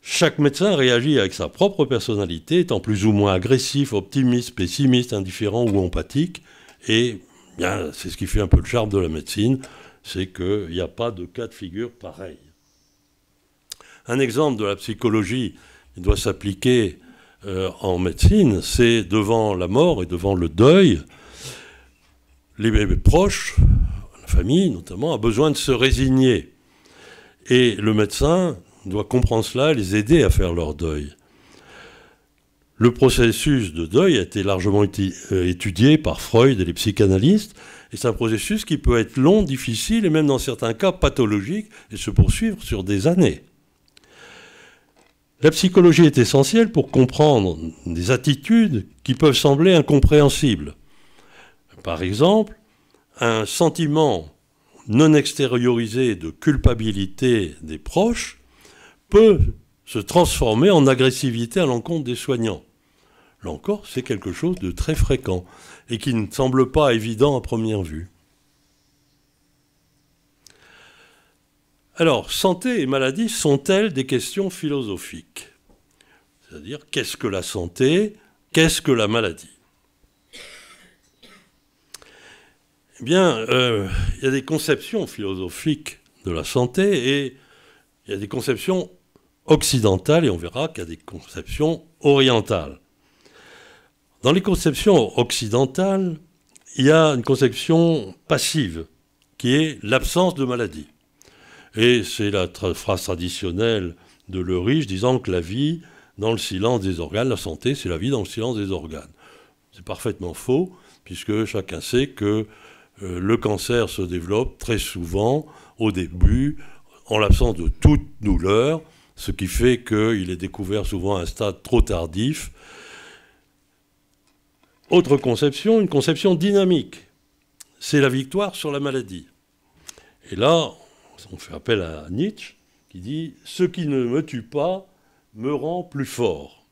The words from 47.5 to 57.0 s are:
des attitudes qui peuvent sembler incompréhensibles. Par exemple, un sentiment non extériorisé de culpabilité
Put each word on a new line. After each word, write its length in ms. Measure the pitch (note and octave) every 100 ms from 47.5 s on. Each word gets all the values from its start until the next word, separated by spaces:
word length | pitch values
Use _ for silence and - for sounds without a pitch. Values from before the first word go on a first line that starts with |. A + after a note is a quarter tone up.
| D#2+ E2 - -
des 260 | E2+ F2+
attitudes 760 | B2+ - C#3 - A3+ G#3+ B2 - _
qui 120 | - B2+
peuvent 220 | D#3 B2+
sembler 360 | D3 C#3 F3+
incompréhensibles. 1000 | F3 C#3 D3 - D3+ C#3+ - D3 F#2 D2 - _ _ _ _ _ - - _ _ -
Par 200 | - D#2+
exemple, 540 | F#2 G#2 D#3+ G#3+ G#3+ - _ _ _ _ _ -
un 260 | A#2 A2+ G#2
sentiment 840 | - E3 D#3+ D#3 D3+ D3+ F#2+ D2+ _ _ _ _ _ -
non 260 | A2 D#3
extériorisé 1000 | D3+ C3+ - C3+ A#2+ B2 A#2 A2+ A#2 B2+ F#2+
de 140 | D#2+
culpabilité 1300 | - - C3+ - A2+ A2 G2